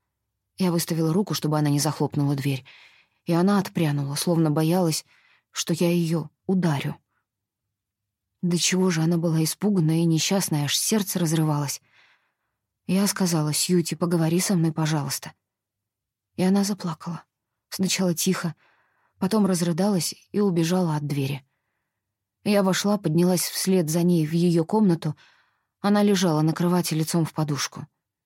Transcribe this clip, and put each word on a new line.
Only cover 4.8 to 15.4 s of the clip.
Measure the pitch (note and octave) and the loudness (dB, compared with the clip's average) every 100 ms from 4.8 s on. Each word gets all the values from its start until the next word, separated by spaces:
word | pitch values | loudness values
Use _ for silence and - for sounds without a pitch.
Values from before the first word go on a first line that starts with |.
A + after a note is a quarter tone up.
| E3+ D#3 - _ _ _ _ | 0 -2 -6 _ _ _ _
что | - - | -10 -4
я | E3+ E3+ | 0 2
её | F3 E3 E3 D#3 _ - | 2 0 -2 -6 _ -2
ударю. | F#3+ E3+ C#3 D3 - _ _ _ _ _ _ _ _ _ _ _ _ _ - | 0 0 -2 -4 -10 _ _ _ _ _ _ _ _ _ _ _ _ _ -6
До | F3 E3+ | -2 0
чего | - F#3 F#3 | 0 0 0
же | D#3+ | 2
она | D#3+ F3 | 0 0
была | E3+ D#3+ | 0 0
испуганная | D#3+ - G3+ F#3+ D#3 D#3+ | 0 -2 -2 2 2 2
и | E3+ | 2
несчастная, | D#3+ - G3 F3+ D3+ C#3+ | 0 0 -2 -2 -2 -2
аж | - | -2
сердце | - A3 F#3+ F3+ | -2 -2 -2 -2
разрывалось. | E3+ D#3+ D#3 D3 C#3+ - _ _ _ _ _ _ _ _ _ _ - | 0 0 0 0 -4 -8 _ _ _ _ _ _ _ _ _ _ -2
Я | F#3 G3+ | 0 0
сказала: | - F#3 E3+ D3+ | 0 0 0 0
"Сьюти, | D3 - F3+ D#3+ D#3+ | -2 0 0 0 -2
поговори | F3 E3+ D#3+ E3+ | -2 0 2 0
со | - F#3 | 0 0
мной, | E3 | 0
пожалуйста". | D#3 D3+ D#3 C#3 - - - | 0 -2 -2 -4 -8 -12 -20